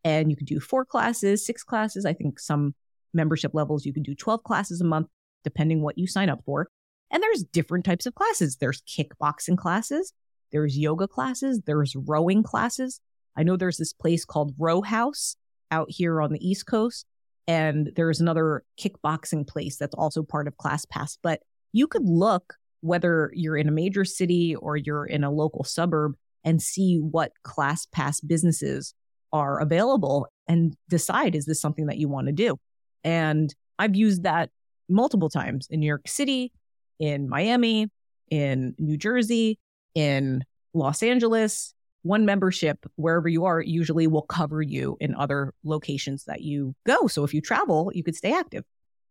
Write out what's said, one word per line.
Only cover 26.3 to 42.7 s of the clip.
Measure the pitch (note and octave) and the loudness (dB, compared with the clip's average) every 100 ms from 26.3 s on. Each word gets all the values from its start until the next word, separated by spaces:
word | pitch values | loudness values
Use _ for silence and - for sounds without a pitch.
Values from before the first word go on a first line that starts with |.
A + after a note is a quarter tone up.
| _ | _
and | D#3+ E3 | 0 2
see | - F#3 F#3 E3+ | 0 0 2 2
what | D3+ E3 D3+ - - | 2 0 -2 -6 -8
ClassPass | - C#3+ E3 - - C#3+ D3 D3+ | -2 0 -2 -4 -2 -2 -2 0
businesses | E3 E3+ - C#3 C3+ C3+ - _ _ _ | 2 2 2 -2 -4 -8 -16 _ _ _
are | D#3 C#3 C#3 | -2 0 0
available | D3+ E3 A#3+ C4+ C#3 C#3+ - _ - | 2 2 4 2 2 0 -2 _ 0
and | E3+ E3 - - | 4 2 0 -2
decide, | E3+ - A3 D4 D#3 | -2 0 0 0 0
is | C#3+ | -2
this | D3+ | -2
something | D3+ D3+ D3+ | -2 -2 -4
that | - | -2
you | D3 | -2
want | C#3 C3 | -2 -2
to | |
do? | D3 A3 C3 _ _ _ _ | 0 0 -2 _ _ _ _
And | D#3+ E3 D#3 D#3 D#3 - _ - | -2 2 2 2 0 -4 _ 0
I've | G#3+ G3 | 2 4
used | A3 F#3 | 4 4
that | F3+ E3 - _ _ _ - | 2 0 -2 _ _ _ 0
multiple | G3 B3+ G3+ D#3 | 2 4 2 2
times | - - C#3 - | 0 -2 -6 -4
in | D#3 | -2
New | D3+ | 0
York | D3 - | -2 -4
City, | - C#4+ C4 B3 - _ _ _ - | -2 0 0 -4 -10 _ _ _ -6
in | D3+ C#3+ C3+ | -2 -2 -2
Miami, | C#3+ G#3 B3 A#3 A3 G#3+ - _ _ _ | 0 2 4 4 2 0 -6 _ _ _
in | D#3 C#3 C3 B2+ - | 0 2 0 -2 -2
New | D3+ D3+ | -2 0
Jersey, | G#3+ B3 A3 A#3 A3 G#3+ _ _ _ D#3+ | 0 2 2 2 2 0 _ _ _ 0
in | D3 C3+ C3+ C3 C3 _ _ | 2 2 0 -2 -6 _ _
Los | E3 C#3 D3+ | -2 0 0
Angeles. | A3+ B3 A#3 A3+ G#3+ - - - _ _ | 2 2 4 4 2 -2 -10 -16 _ _
One | F3 G#3+ G#3 | 0 4 4
membership, | G3 F3+ - D#3 | 4 2 2 0